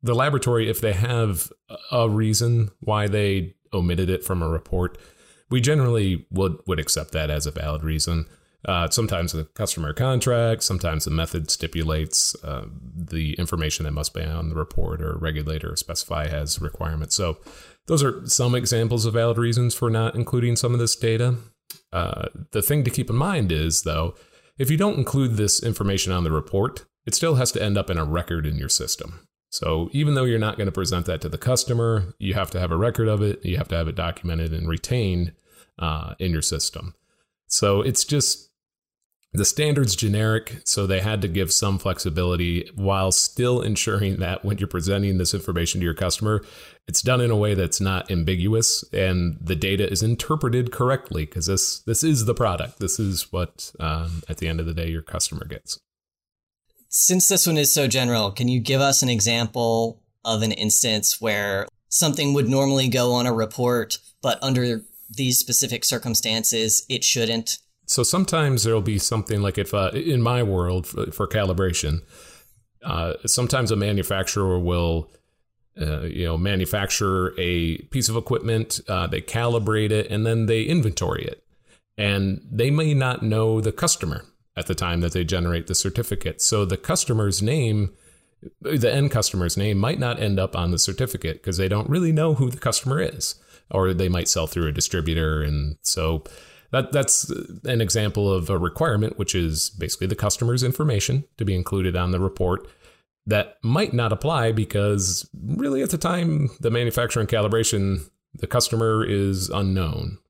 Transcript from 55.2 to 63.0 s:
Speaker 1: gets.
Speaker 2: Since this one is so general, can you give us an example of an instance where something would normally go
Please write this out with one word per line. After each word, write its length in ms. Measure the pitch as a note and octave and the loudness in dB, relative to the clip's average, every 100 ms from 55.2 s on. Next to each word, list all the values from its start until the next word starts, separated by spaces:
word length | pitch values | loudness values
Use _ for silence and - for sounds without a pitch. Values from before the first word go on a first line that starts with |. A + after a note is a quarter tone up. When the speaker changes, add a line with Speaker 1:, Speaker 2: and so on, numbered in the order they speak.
| - D2+ - | -4 -6 -10
Speaker 1:
gets. 320 | - - - _ _ _ _ _ _ _ _ _ _ _ | -12 -12 -14 _ _ _ _ _ _ _ _ _ _ _
Speaker 2:
Since 400 | - - F#3 - | 2 4 4 4
this 180 | F#3+ - | 4 4
one 120 | D#3 | 4
is 140 | C#3+ | 4
so 140 | - C3+ | 4 2
general, 460 | B2 B2 A#2+ G#2 | 2 2 2 0
can 160 | G2 B2 | 0 2
you 140 | B2+ | 2
give 180 | A2 C3 | 2 4
us 240 | C#3 C3+ | 4 4
an 60 | B2+ | 4
example 920 | A#2+ A#2 A#2 A#2 - A#2 A2+ A2+ - _ _ | 2 2 2 0 0 2 2 0 -4 _ _
of 180 | - A2 | -2 0
an 120 | A2+ | 0
instance 640 | G#2 G#2+ - A#2+ G#2+ G2+ - | 0 2 2 2 2 0 0
where 480 | A#2 G#2 G#2 G2 G2+ _ _ | 0 0 0 -2 -4 _ _
something 440 | - D#3+ D3 C#3+ | 0 2 2 2
would 140 | C#3 A#2 | 2 2
normally 400 | C3+ C#3 C#3 C3 | 2 2 2 2
go 240 | B2+ | 2